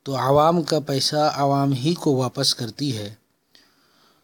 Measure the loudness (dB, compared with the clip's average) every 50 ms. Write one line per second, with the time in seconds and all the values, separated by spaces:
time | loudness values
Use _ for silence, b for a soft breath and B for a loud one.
0 | _ -8 -4 -2 2 4 4 6 6 6 4 2 0 0 -2 -2 -2 -2 -4 -2
1 | -2 0 0 0 0 0 0 0 0 2 2 2 2 0 0 0 0 -2 -2 0
2 | 0 0 0 0 -2 -4 -4 -2 -2 -2 -2 -2 -6 -10 -8 -6 -6 -6 -6 -6
3 | -8 -12 -14 -18 _ _ _ _ _ b b b b b b b b b b b
4 | b b b b